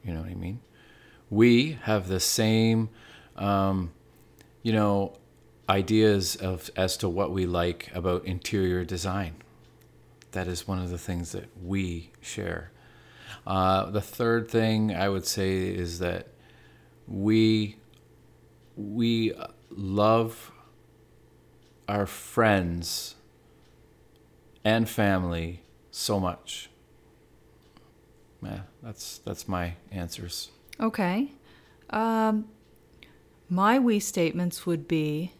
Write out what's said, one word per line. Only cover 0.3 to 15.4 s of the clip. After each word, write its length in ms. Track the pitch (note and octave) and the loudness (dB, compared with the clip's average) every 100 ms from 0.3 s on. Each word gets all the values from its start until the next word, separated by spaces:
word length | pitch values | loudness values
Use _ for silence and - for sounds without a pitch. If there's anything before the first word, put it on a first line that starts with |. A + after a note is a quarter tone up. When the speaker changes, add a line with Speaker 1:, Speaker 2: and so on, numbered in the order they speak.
Speaker 1:
I 40 | F#2 | -8
mean? 260 | F2+ A2 - - - - - - - | -8 -10 -14 -20 -20 -20 -20 -20 -4
We 480 | G#2 A#2 A#2+ D3 D3 | 6 8 8 4 -2
have 240 | - G#2+ F#2 | 0 0 0
the 120 | F#2+ | -2
same, 680 | - - A2 A2 A2+ A2+ A2+ - - - - - | 0 2 4 4 4 4 0 -6 -20 -20 -20 -6
um, 560 | G2+ G2 G2 F#2+ F2 - - - - - - _ | 0 2 2 0 -2 -8 -20 -20 -20 -20 -20 _
you 80 | A#2 | 0
know, 460 | A2 G#2 G2+ G2 - - _ - _ - | 2 4 2 -2 -6 -20 _ -20 _ -2
ideas 680 | G2 F#2+ A2 A2 G2+ F2+ - | 0 2 4 6 4 0 -4
of, 360 | F#2 F#2 - - | -4 -4 -8 -2
as 220 | F#2 - | -2 0
to 100 | G2 | -2
what 220 | F2 E2+ | 0 -2
we 140 | F#2 F#2 | 0 0
like 460 | F2 F2 E2+ - | 0 0 -2 -8
about 320 | - F2+ F2+ F#2 | -4 0 0 -2
interior 580 | F#2 - G#2 F#2 F2+ | -6 -2 0 0 0
design. 520 | F2 F#2 F#2 F#2 F2+ D#2+ - - - _ - - - - - | -4 -6 -4 -4 -6 -10 -20 -20 -20 _ -20 -20 -20 -20 -10
That 160 | - F2+ | -6 -4
is 200 | F2 - | -6 -4
one 120 | F#2+ | -4
of 100 | F2+ | -4
the 80 | F2 | -6
things 340 | - F2 F2 | -6 -6 -4
that 120 | G2 - - | -10 -12 -14
we 500 | F2+ G2 F#2 E2+ E2+ - | -4 -2 -2 -6 -10 -18
share. 520 | - - F#2 E2 E2 - - - - - - - - | -14 -8 -6 -6 -10 -18 -20 -20 -20 -20 -20 -16 -4
Uh, 460 | F#2+ F#2 F#2+ F#2+ | 2 4 4 2
the 100 | G2+ | -2
third 480 | F#2+ - A#2 A#2 A2 | -4 -2 2 2 2
thing 460 | A#2 A2 A2 A2 F2 | 2 2 2 2 0
I 120 | G2 | 0
would 180 | G2 - | 0 -2
say 400 | - | -2